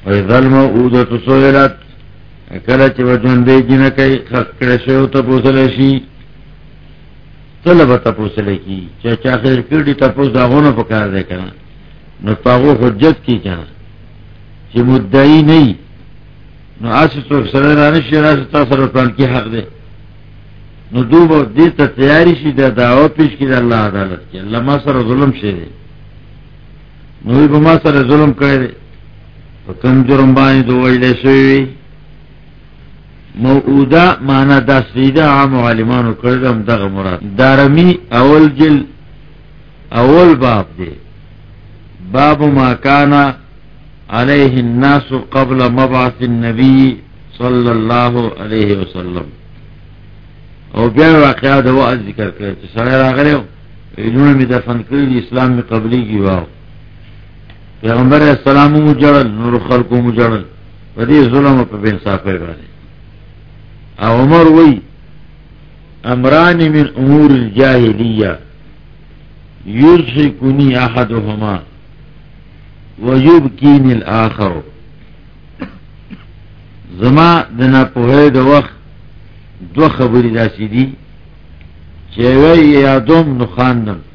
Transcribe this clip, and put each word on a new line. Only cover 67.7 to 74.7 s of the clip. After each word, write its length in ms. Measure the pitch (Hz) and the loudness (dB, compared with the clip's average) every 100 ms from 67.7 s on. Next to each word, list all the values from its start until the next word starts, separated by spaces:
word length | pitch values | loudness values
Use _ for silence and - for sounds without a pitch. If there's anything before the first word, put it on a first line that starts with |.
| 127 117 104 117 110 98 80 - - - - - - - - - - - - - | 2 0 0 -4 -2 -4 -6 -16 -20 -20 -20 -20 -20 -20 -20 -20 -20 -20 -20 -10
یضحکنی 1120 | 110 151 175 127 135 147 - 131 135 139 127 | 2 4 4 0 -2 -4 -2 -2 0 0 0
احدهما 840 | 123 120 110 113 104 107 107 92 78 - - - - - - - - - - - - - | -2 -4 -4 -4 -6 -8 -6 -8 -12 -20 -20 -20 -20 -20 -20 -20 -20 -20 -20 -20 -20 -8
ویبکینی 920 | 117 131 143 170 135 - 143 143 131 | -2 2 4 4 2 0 2 4 2
الاخر.» 580 | 113 95 110 110 - 98 82 - | 0 -2 -2 -2 -2 -6 -6 -14